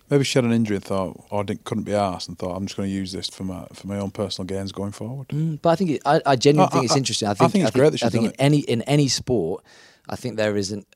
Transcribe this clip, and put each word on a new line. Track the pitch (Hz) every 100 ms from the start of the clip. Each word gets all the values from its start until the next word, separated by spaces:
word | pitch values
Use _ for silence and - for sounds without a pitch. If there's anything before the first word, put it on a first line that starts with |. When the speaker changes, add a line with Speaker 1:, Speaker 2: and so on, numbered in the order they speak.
| -
Speaker 1:
Maybe | 143
she | 131 139
had | 120
an |
injury | 117 110 98
and | -
thought, | 98 90 - -
"Oh, | 101
I |
didn't, | 101 104
couldn't | - 110 104
be |
arsed," | 101 98 87 -
and | 90
thought, | 92 90
"I'm | 98
just | -
gonna | 98
use | 98 95
this | 92 -
for | -
my, | 95 87 -
for | - 95
my | 101
own | 98
personal | - 98 - 92
gains | 95 98
going | 95 101
forward." | - 110 135 131
Speaker 2:
Mm, | 147 160 147
but | 165
I | 165
think | 185
it, | 131 139
I, | 156 139
I | 135
genuinely | 143 147 139
Speaker 1:
I, |
Speaker 2:
think | 135 123
it's |
Speaker 1:
I, | 139
Speaker 2:
interesting. | 127 110 104
I |
Speaker 1:
I |
Speaker 2:
think, | 101 165
Speaker 1:
think | 196 120
it's | 131
Speaker 2:
I |
Speaker 1:
great | 151
Speaker 2:
think, | 139
Speaker 1:
that | 117
Speaker 2:
I |
Speaker 1:
she's |
Speaker 2:
think | 113 110
Speaker 1:
done | - 139
Speaker 2:
in |
Speaker 1:
it. | 147
Speaker 2:
any, |
in | - 120
any | - 151 135
sport, | - - 120 80 95 _ - - _ -
I | -
think | 123 107
there | 107 104
is | 95
an, | 104 -